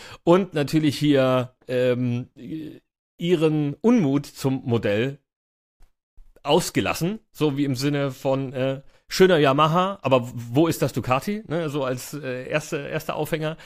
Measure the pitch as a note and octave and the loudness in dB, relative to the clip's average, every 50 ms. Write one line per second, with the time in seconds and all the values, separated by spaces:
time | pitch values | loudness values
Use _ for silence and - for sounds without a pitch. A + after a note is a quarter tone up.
0 | - - - - - E3 E3+ F#3+ G3 F#3 - D3+ C#3+ C3+ D#3+ D#3 D#3 D3 - - | -20 -20 -12 -2 4 4 4 4 4 0 -2 -4 -2 0 0 2 2 0 0 0
1 | D3 D3+ C#3 C3+ C3 C3 B2+ B2+ B2 B2 _ _ _ - C3 B2 B2+ B2+ B2 B2 | 2 2 4 4 4 2 2 0 -2 -4 _ _ _ -4 -2 0 0 0 0 0
2 | B2 B2 A#2+ A#2+ B2+ - _ - B2 C3 D#3 D#3 D#3 - - - _ _ _ _ | 0 -2 -2 -4 -6 -10 _ -18 -14 -12 -12 -12 -12 -14 -16 -20 _ _ _ _
3 | _ _ _ - E3+ E3+ F3+ D3+ D#3+ D#3 D#3 D3+ D3 C#3+ C#3+ - - A3 B3 A#3 | _ _ _ -4 -2 0 2 2 2 2 2 0 -2 -2 -2 0 2 4 4 4
4 | E3 C3+ C#3 C#3+ C#3+ - - - - C3+ C3+ C3 - B2 A#2 A2+ G#2 G#2+ G2+ G#2+ | 4 2 0 0 -2 -6 -8 -4 -4 -2 -2 -2 -2 -2 -2 0 0 0 0 0
5 | A#2+ C3+ C#3+ - _ _ _ _ _ _ _ _ _ _ _ _ - _ _ _ | 0 -2 -4 -10 _ _ _ _ _ _ _ _ _ _ _ _ -20 _ _ _
6 | _ _ _ - - - _ _ - C#3+ D3 F3+ - - - C3+ G2 F2+ E2 - | _ _ _ -20 -20 -20 _ _ -2 2 2 2 2 0 -2 -2 -2 -2 -2 -2
7 | D#3+ F3+ A3 A3 _ _ - - D3+ D3+ C3+ C#3 C#3+ C#3 C3 A#2+ C3+ D3 D3 C#3+ | -4 -4 -4 -6 _ _ -6 -2 -2 0 0 0 -2 -2 -2 -2 -2 -2 0 -2
8 | C#3 C#3 C3 - - C#3 C3+ C3+ C3+ B2+ C#3 B2+ C3 C3+ C3+ C3+ - - _ _ | -2 -4 -4 -4 -2 -2 -2 -2 -4 -6 -6 -4 -4 -4 -4 -6 -12 -20 _ _
9 | _ - - - F#3 F#3 F3+ D3+ D3+ C#3 C3+ D3 D#3 D#3 D#3+ F3+ F#3 G3 G3 - | _ -2 4 6 6 6 6 6 4 4 4 4 4 4 4 2 2 0 -2 -4
10 | - C3 C3 B2+ A#2 A#2+ - A#2+ A#2 A#2 A#2+ C#3+ E3+ E3 - - D#3+ C3 - A#2+ | 0 2 2 2 2 -2 -10 -12 -8 -2 2 2 2 2 2 0 -2 -2 -2 -4
11 | - - B2+ C#3 - G#3 G#3 G#3+ A3 - D3 F3 E3 D3+ C#3 D3 C3+ B2+ C3 B2 | -2 0 0 0 0 -4 -6 -6 -6 -6 -6 -4 -4 -4 -4 -4 -4 -4 -4 -6
12 | - - - C#3+ D3 C3 B2 B2+ C3 - - D3+ D3 - E3 C#3+ C#3+ - D3+ D#3 | -8 -12 -12 -10 -10 -8 -10 -8 -6 -4 -4 -4 -4 -4 -8 -6 -6 -6 -8 -8
13 | - - - - D#3 - E3+ D3+ D#3 D#3 D#3+ - - | -6 -6 -6 -6 -4 -4 -4 -4 -4 -6 -8 -10 -16